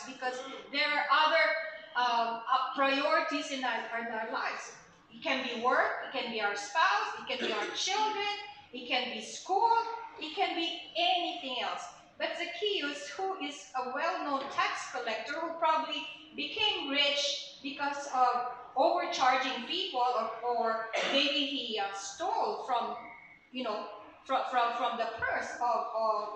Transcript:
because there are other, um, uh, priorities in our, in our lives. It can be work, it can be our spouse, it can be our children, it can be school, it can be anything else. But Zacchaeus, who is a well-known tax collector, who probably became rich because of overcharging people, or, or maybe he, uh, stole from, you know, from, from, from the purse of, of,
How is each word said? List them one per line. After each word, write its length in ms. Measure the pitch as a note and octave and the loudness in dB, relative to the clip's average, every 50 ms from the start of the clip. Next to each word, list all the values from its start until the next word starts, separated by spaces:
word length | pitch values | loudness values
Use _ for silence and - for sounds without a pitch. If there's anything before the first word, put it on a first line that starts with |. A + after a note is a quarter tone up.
| - | -8
because 300 | B3 C4 - B3+ B3+ B3 B3+ C4+ C4+ C4 C4 - G3+ C4 | -10 -10 -6 -4 -4 -4 -4 -6 -8 -10 -12 -10 -4 -2
there 160 | C#4+ D4+ D4 D4 | 0 2 2 2
are 100 | C4 C#4+ C#4 C4+ D4 D#4 | 2 4 4 6 6 8
other, 200 | D4+ E4 D#4+ D#4 D#4 - - - - - - - - - | 8 6 6 6 6 4 2 -2 -4 -8 -12 -14 -4 0
um, 440 | B3 B3 B3 A#3 A#3 A#3 A#3 - - - B3 B3+ | 2 2 4 4 2 2 0 -2 -4 0 2 2
uh, 200 | B3+ B3 B3+ C4 | 2 2 0 2
priorities 760 | C4+ C4+ C4+ C4+ C#4+ D4 D#4 D#4 E4 - - C#4 D4 D4 - | 2 4 4 4 4 4 4 4 4 4 2 0 -2 -2 -4
in 140 | C#4 C4 B3+ | -4 -2 -2
our, 160 | A#3+ A3+ A3+ - - A#3 A#3 | -2 -2 -2 -4 -4 -4 -4
in 140 | A#3 A#3 A3+ | -4 -4 -4
our 180 | A3 A3+ A#3 C4+ | -4 -4 -4 -4
lives. 400 | - - - - - - - - - - - - - - - A#3 | -4 -2 -4 -4 -6 -8 -12 -14 -16 -20 -20 -20 -20 -20 -20 -16
It 100 | - - | -6 -2
can 200 | C#4+ C4+ B3+ B3 | 0 0 0 0
be 180 | A#3+ A#3 A3+ A#3 | -2 -4 0 2
work, 420 | C4 D4 D#4 - - - - - | 4 4 6 4 2 0 -4 -6
it 60 | - - B3+ | -6 -4 -4
can 120 | A#3 A3+ | -4 -4
be 100 | A3 G#3+ | -2 0
our 140 | G#3 G4+ G4+ | 0 0 0
spouse, 540 | G4+ - - - E4 F4 F#4+ G4+ G#4 A4 A4 - - | -2 -4 -2 2 4 6 6 6 4 2 -2 -4 -6
it 80 | - | -6
can 220 | - B3+ - - - | -4 -2 -2 0 -2
be 40 | G#3+ | 0
our 140 | - - E4+ - | -2 -2 -4 -4
children, 580 | - - F#4 G4 G#4+ G#4+ G#4 G4 G4+ G#4 G#4 G4+ - - - - - - - A#3 | -2 -2 0 2 2 2 2 0 0 -2 -2 -2 -4 -6 -12 -14 -18 -16 -14 -12
it 140 | B3+ B3 | -10 -4
can 260 | B3 C4+ B3 A#3+ A#3 A3+ | -2 0 0 0 -2 -4
be 80 | A3 | -6
school, 520 | A3 - - - - - F#4 G#4 A#4 A#4 A4+ A4+ A4+ A4+ A4+ - - - - - | -8 -8 -10 -10 -4 0 2 4 6 6 6 4 2 0 -4 -8 -10 -12 -10 -10
it 140 | D#4 D#4 D#4+ | -10 -6 -2
can 180 | G4+ F4+ F4 E4 | 0 0 0 2
be 140 | E4+ E4+ E4 D#4+ E4+ - - - | 0 -2 -2 -4 -6 -10 -6 -2
anything 600 | D#4+ F4 F4+ F#4 F4 E4 D#4+ - - C#4 C4 B3+ A#3 G#3 | 0 2 4 2 2 0 -2 -4 -6 -6 -6 -4 -4 -4
else. 200 | F3+ - - - - - - - - - - | -4 -4 -6 -8 -10 -14 -16 -20 -18 -6 -4
But 120 | D4+ D#4+ - | -4 -4 -2
Zacchaeus, 720 | E4 E4+ E4+ E4+ - G#4 G#4 G4+ E4+ C#4+ D4 D4 - - - | -4 -4 -6 -4 -2 -2 0 0 0 -2 -2 -4 -6 -8 -8
who 260 | - - F#4+ F#4+ F#4+ - | -6 -4 -2 -2 -2 -4
is 320 | C#4+ C#4+ C#4 - - - - B3+ | -4 -6 -8 -10 -12 -8 -6 -4
a 120 | B3+ B3 C4 | -4 -2 -2
well-known 480 | C#4+ D#4+ E4+ F#4 E4 D4+ C#4+ C#4 C4 - - | 0 0 0 0 0 -2 -2 -2 -2 -2 -2
tax 400 | - E4 G4 G#4 F4+ - - - - | 0 0 2 2 0 -2 -6 -6 -6
collector, 420 | B3+ A#3 A3+ A3 - - - D#4 E4 | -4 -4 -2 -4 -4 -4 -4 -4 -4
who 100 | E4+ D#4+ - - | -4 -4 0 2
probably 440 | D#4+ D#4+ D#4+ D#4+ D#4+ D#4+ D#4 D4 D4+ D#4+ - - - - - | 4 4 4 4 2 0 -4 -4 -6 -8 -12 -16 -18 -12 -8
became 560 | - D4 D4+ - - A4 G#4 F#4+ F4+ D4 C#4 | -8 -6 -6 -2 0 2 2 2 0 -2 0
rich 680 | C#4 C#4+ C#4+ C#4+ C#4+ C#4+ D4 C#4+ - - - - - - - | 2 2 4 4 4 2 2 0 0 -4 -6 -10 -14 -10 -8
because 460 | C#4 - C#4+ C#4+ C#4+ - - - - - | -8 -4 -2 -2 -2 -2 -4 -4 -2 2
of 380 | C4 B3+ B3 A#3+ - - - - - - - - | 4 4 4 4 2 0 -4 -6 -10 -12 -2 2
overcharging 880 | - D#4 E4+ F4 F4 - - - - C4 B3+ C4 C4+ C4 C4 A#3 A#3+ A#3 | 4 6 6 6 4 2 0 2 4 6 6 6 4 2 0 -2 -4 -4
people, 380 | - D#4+ F#4 F#4+ F#4 C4+ B3 A#3+ B3+ B3 - - A3+ - - A#3 | -4 -2 -2 -2 -2 0 2 2 4 2 2 0 -2 -4 -4 -2
or, 120 | A#3+ A#3+ | 0 0
or 300 | A3+ A3 A3+ A3 A3+ A3+ - - - - - C4+ | 2 2 2 0 0 -2 -2 -2 0 0 2 4
maybe 340 | C#4 C#4+ C#4 D4 D4 C#4 | 4 4 4 2 2 0
he, 340 | C#4 C#4 B3+ A#3+ A3+ G#3+ G#3 | 0 -2 -4 -4 -4 -2 -2
uh, 120 | G3 G3 G3+ | -2 -2 -4
stole 680 | - - - - - E4 G4+ A4+ - - - A#3 - A3+ | -6 -8 -10 -6 -4 -2 0 0 2 2 0 -2 -2 -2
from, 300 | A#3+ B3 A#3 G#3+ - A#3+ - - - - - - - - - _ _ | 0 0 0 0 -2 -4 -6 -10 -12 -16 -18 -20 -20 -20 -20 _ _
you 140 | B3+ C4 B3 | -6 -4 -2
know, 220 | A3 G#3 A3 - - - - - - - - - | -2 -2 -4 -4 -8 -10 -14 -16 -18 -20 -14 -2
from, 180 | - C4+ - - - | 0 0 2 2 2
from, 240 | B3+ B3 A#3 A3+ - | 2 2 4 4 2
from 220 | - - A3+ A3+ A3 | 2 0 0 0 0
the 100 | A3 A3 - - | -2 -2 -2 -2
purse 320 | A#3+ B3+ - - A#3 - - - A#3+ | -2 -2 0 -2 -2 -4 -4 -2 0
of, 240 | A#3+ A3+ - - - - | 2 2 2 0 -2 -2
of, 320 | A3 A3+ A3 G#3+ G#3 - - G3+ | 0 2 2 2 0 -2 -4 -4